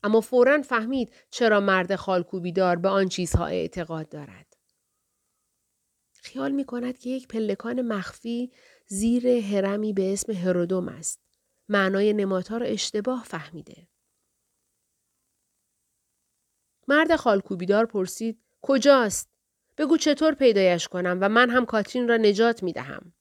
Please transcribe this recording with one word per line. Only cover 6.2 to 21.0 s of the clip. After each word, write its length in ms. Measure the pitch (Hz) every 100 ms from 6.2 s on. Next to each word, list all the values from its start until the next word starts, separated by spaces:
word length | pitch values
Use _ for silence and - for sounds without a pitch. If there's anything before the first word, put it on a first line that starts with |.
| - 262 269
می‌کند 480 | 277 269 240 247 254
که 100 | 247
یک 180 | 262 254
پلکان 540 | 226 220 196 226 247
مخفی 680 | 240 208 180 - 233 233 247 _ _ _ _
زیر 400 | 196 220 247 247
هرمی 680 | 240 202 202 196 208 214
به 200 | 196 190
اسم 200 | 202 -
هرودوم 560 | 196 180 180 175 185 180
است. 300 | - 165 - _ _ _ _ -
معنای 440 | 202 190 196 208
نمادها 440 | 208 196 185 180 226
را 80 | 240
اشتباه 580 | 214 - 214 208 254
فهمیده. 640 | 226 170 151 165 - - 175 _ _ _ _ _ _ _ _ _ _ _ _ _ _ _ _ _ _ _ _ _ _ _ _ _ _ _ _ _ -
مرد 280 | 285 320 320
خالکوبیدار 680 | 240 202 - 185 180 202 226
پرسید: 540 | 208 185 - 226 220 _ _
"کجاست؟ 680 | - 269 277 269 220 - - _ _ _ _ -
بگو 200 | 294 311
چطور 360 | 311 285 311
پیدایش 540 | 302 240 202 185 175 -
کنم 300 | 180